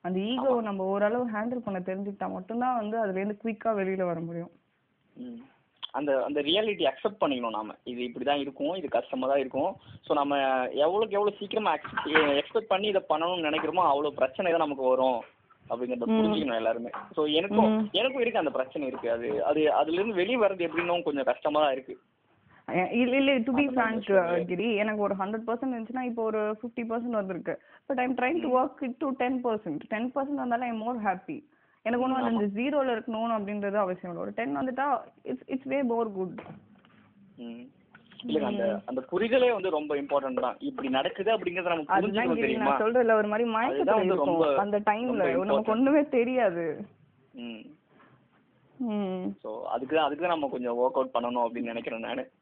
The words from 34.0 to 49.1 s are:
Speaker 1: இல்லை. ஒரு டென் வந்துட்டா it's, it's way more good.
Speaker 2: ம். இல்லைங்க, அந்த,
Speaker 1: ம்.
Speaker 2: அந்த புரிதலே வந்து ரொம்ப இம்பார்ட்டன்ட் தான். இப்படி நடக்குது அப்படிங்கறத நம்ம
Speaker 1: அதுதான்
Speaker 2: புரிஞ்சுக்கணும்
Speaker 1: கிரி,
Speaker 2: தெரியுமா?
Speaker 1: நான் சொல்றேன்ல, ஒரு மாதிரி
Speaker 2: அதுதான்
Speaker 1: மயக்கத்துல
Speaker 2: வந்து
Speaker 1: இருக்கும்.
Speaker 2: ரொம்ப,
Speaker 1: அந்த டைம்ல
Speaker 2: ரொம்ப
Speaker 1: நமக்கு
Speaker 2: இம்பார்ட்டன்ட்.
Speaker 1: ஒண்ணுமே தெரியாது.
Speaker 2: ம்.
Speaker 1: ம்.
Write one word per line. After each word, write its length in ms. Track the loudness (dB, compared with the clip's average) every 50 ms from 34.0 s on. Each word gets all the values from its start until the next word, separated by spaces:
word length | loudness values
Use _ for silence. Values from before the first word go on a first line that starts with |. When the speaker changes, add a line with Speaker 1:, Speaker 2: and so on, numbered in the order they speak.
| -6 -10 -8
Speaker 1:
இல்லை. 80 | -6
ஒரு 100 | -8 -6
டென் 260 | -4 -4 -4 -2 -2
வந்துட்டா 400 | -2 -2 -2 -2 -2 0 0 0 -2 -4 -12 _ _ _
it's, 180 | -8 -8 -8 -6
it's 180 | -8 -8 -6 -4
way 140 | -2 -2 0 0 0
more 180 | 0 0 0 -2 -2 -4
good. 180 | -6 -6 -6 -12 -14 -16 -18 -18 -20 -20 -20 -20 _ -20 _ -20 -20 _ _ -20 -20 -20 _
Speaker 2:
ம். 320 | -14 -14 -12 -12 -14 -16 -20 _ _ _ _ -20 -20 _ _ -20 -12 -6
இல்லைங்க, 140 | -2 0 0
அந்த, 240 | 0 0 0 0 0
Speaker 1:
ம். 160 | 0 0 -2 -4
Speaker 2:
அந்த 180 | -6 -6 -6 -6 -2
புரிதலே 420 | -2 0 2 4 4 6 6 4 4
வந்து 160 | 2 0 0
ரொம்ப 260 | 0 -2 -2 -2 -2
இம்பார்ட்டன்ட் 440 | -4 -2 0 0 0 0 0 -2 0
தான். 160 | 0 0 -2 -4
இப்படி 300 | -8 -8 -6 -4 -4 0
நடக்குது 480 | 0 2 0 0 -2 0 2 2 2
அப்படிங்கறத 300 | 2 0 -2 -4 -2 0
நம்ம 160 | 0 0 0 2
Speaker 1:
அதுதான் 160 | 2 2 2 4
Speaker 2:
புரிஞ்சுக்கணும் 260 | 2 0 0 2 2
Speaker 1:
கிரி, 120 | 2 2
Speaker 2:
தெரியுமா? 280 | 2 0 2 2 2 2
Speaker 1:
நான் 120 | 4 4
சொல்றேன்ல, 320 | 4 4 4 4 6 6 6
ஒரு 140 | 4 4
மாதிரி 260 | 2 0 0 0 0 2
Speaker 2:
அதுதான் 20 |
Speaker 1:
மயக்கத்துல 360 | 0 0 0 2 2 4 4
Speaker 2:
வந்து 140 | 4 4 4
Speaker 1:
இருக்கும். 220 | 4 4 4 4
Speaker 2:
ரொம்ப, 280 | 2 4 4 4 4 4
Speaker 1:
அந்த 240 | 2 2 2 0 2
டைம்ல 260 | 2 2 2 2 0
Speaker 2:
ரொம்ப 180 | -2 0 2 2
Speaker 1:
நமக்கு 220 | 2 2 2 2
Speaker 2:
இம்பார்ட்டன்ட். 240 | 2 2 2 2 2
Speaker 1:
ஒண்ணுமே 400 | 2 4 4 6 6 4 4 4
தெரியாது. 760 | 2 2 2 2 2 2 2 2 2 0 -2 -4 -4 -6 -10 -14 -16 _ _ _ _ _ _ _ _
Speaker 2:
ம். 280 | -14 -14 -12 -12 -14 -16 -20 -20 _ _ _ _ -20 -20 _ -20 _ _ _ _ _ _ _ _ _ _ _ _
Speaker 1:
ம். 580 | -6 -4 -2 -2 -2 -2 -2